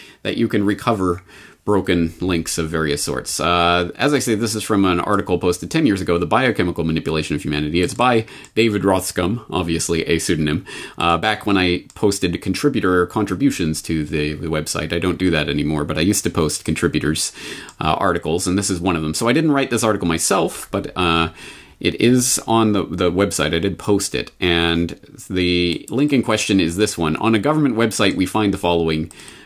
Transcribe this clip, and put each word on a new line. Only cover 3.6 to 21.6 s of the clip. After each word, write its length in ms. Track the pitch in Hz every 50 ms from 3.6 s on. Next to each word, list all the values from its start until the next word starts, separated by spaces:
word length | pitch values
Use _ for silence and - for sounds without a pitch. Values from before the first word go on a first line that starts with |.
| 85 87 87 90 90 87 -
as 200 | - 120 147 147
I 40 | 131
say, 160 | 117 123 113
this 200 | 101 120 107 107
is 100 | 110 -
from 220 | - 110 101 95
an 120 | 92 87 87
article 400 | - - 104 98 98 - 92 85
posted 320 | - 90 87 - - 87
ten 160 | - 165 165
years 140 | 123 98 92
ago, 180 | 90 78 87 85
The 80 | 87
Biochemical 580 | 80 104 117 131 127 107 - 92 90 82 - 80
Manipulation 520 | 80 80 78 - 82 80 78 78 - 78
of 60 | 73
Humanity. 400 | - 80 76 73 76 76 80 87
It's 120 | 90 85 -
by 300 | - 123 127 120 113 110 - - - - - -
David 280 | 110 117 113 104 101
Rothscum, 640 | 98 98 95 92 - - - - 90 92 113 117 - -
obviously 520 | - 85 90 85 82 80 - - 85 82 -
a 140 | - 85 82
pseudonym, 460 | - - 87 78 78 73 76 - - - - - - - -
uh, 220 | - - 85 85 85
back 280 | 85 107 107 - -
when 120 | 104 101 95
I 260 | 90 90 87 - - - -
posted 460 | - - 104 98 - - 87 85 -
contributor 640 | - 95 92 - - 147 123 110 95 92 90 90 87
contributions 760 | 85 - 113 104 98 92 98 139 139 - - 90 80 78 -
to 220 | - - 85 80 73
the, 280 | 73 82 78 76 76
the 160 | 76 - - 82
website. 440 | 80 78 76 - - 82 78 78
I 60 | 90 87
don't 200 | 82 92 85 -
do 120 | 92 90
that 200 | 82 76 73 73
anymore, 340 | 73 76 73 76 78 73 73
but 140 | 76 78 78
I 20 |
used 240 | 82 98 104 - -
to 60 | 85
post 340 | - - 80 73 - - -
contributors, 640 | - 80 - - 85 - 76 73 73 80 - - - - - - - - - - - - -
uh, 160 | - 78 - -
articles, 480 | - 95 87 85 - 80 82 90 -
and 120 | 92 90 98
this 120 | 101 95
is 100 | 95 85
one 160 | 85 95 87
of 60 | 80
them. 120 | 78 78 78
So 140 | - 117 117
I 60 | 123
didn't 180 | 156 160 156
write 180 | 143 139 135 -
this 140 | 120 110 117
article 240 | 110 104 95 - 85
myself, 580 | 82 82 - - 196 190 165 185 - - - -
but, 180 | - 98 85 - -
uh, 320 | 87 92 87 82 82 82 82 - - - - - -